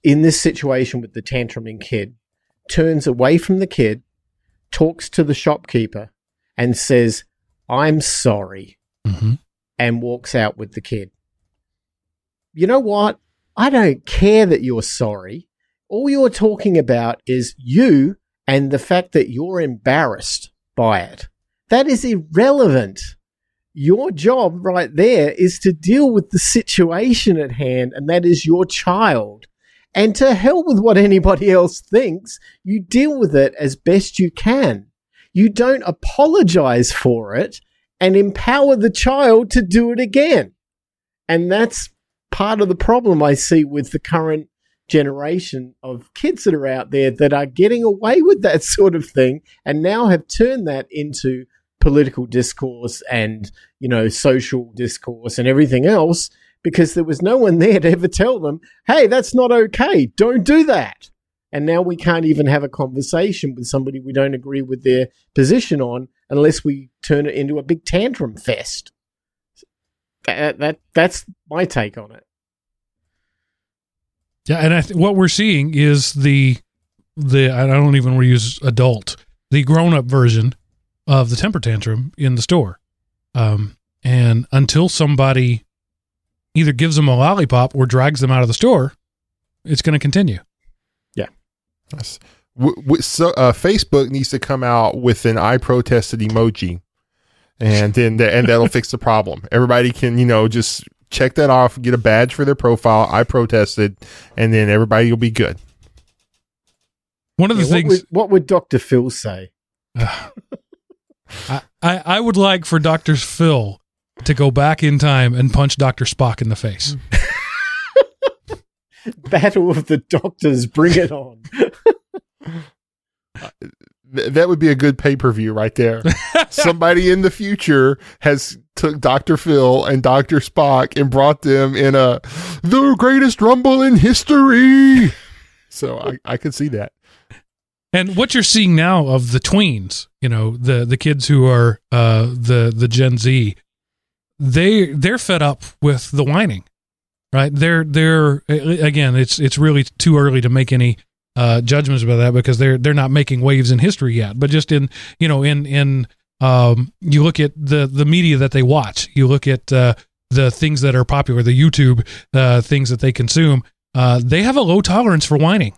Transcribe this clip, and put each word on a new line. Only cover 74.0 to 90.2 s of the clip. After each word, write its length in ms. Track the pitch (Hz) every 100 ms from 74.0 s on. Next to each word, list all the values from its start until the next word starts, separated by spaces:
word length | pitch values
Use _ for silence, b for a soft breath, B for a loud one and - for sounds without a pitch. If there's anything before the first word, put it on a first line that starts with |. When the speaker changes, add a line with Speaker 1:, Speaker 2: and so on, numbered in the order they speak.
| _ _ _ _ -
Speaker 2:
Yeah, 120 | 165
and 140 | 156
I 80 | 170
th-, 140 | -
what 200 | 180 196
we're 120 | 190 185
seeing 480 | - 214 156 143
is 380 | 147 147 143 -
the, 440 | 143 143 139 131 120 _ _ _ _ _ -
the, 340 | 143 135 131
I 160 | 127 135
don't 300 | 135 143 139
even 180 | 127
wanna 100 | 127
use 320 | 127 123 113 -
adult, 540 | 135 117 127 113 - - b _ _
the 120 | 143
grown-up 420 | 135 160 170 156
version 500 | 127 135 120 110 120 - _ _ _ _ -
of 220 | 135 120
the 60 |
temper 240 | 120 196 185
tantrum 520 | 113 110 113 110 131 -
in 180 | 135
the 60 | 120
store. 380 | - 180 104 - _ _ _ _ _
Um, 420 | 123 110 104 104 _ _ _
and 420 | 127 123 120 113 -
until 380 | 135 135 151 180
somebody 760 | - 151 139 135 135 123 117 _ _ _ _ _ _ _ _ _
either 160 | 160 151
gives 240 | 123 165
them 120 | 156 147
a 80 |
lollipop 600 | 123 143 202 143 123 127
or 100 | 135
drags 340 | 131 127 139 143
them 120 | 131
out 100 | 131
of 60 | 120
the 60 |
store, 400 | 113 233 196 135 _ _ _ _ _ _ _
it's 160 | - 147
gonna 180 | 160 147
continue. 400 | 143 190